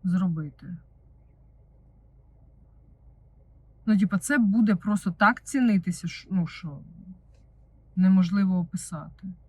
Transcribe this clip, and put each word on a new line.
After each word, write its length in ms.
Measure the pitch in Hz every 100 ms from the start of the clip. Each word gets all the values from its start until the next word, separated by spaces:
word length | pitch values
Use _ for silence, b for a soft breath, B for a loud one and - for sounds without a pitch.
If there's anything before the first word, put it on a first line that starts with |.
зробити. 720 | 185 180 185 160 151 135 135 170 - - - - _ _ - _ - - _ _ _ _ _ _ - _ - - - - - - - - - - - - -
Ну, 120 | 214
типа, 220 | 190 196
це 180 | - 285
буде 380 | 214 208 214 185
просто 360 | 208 208 -
так 320 | 170 202 254
цінитися, 640 | - 277 240 202 175 170 170
ш-, 200 | - -
ну, 160 | 190 165
що 320 | - 165 139 - 165 180 185 - - - _ - _ - -
неможливо 640 | 185 190 180 196 196 180
описати. 680 | 175 175 - 156 156 - 190 175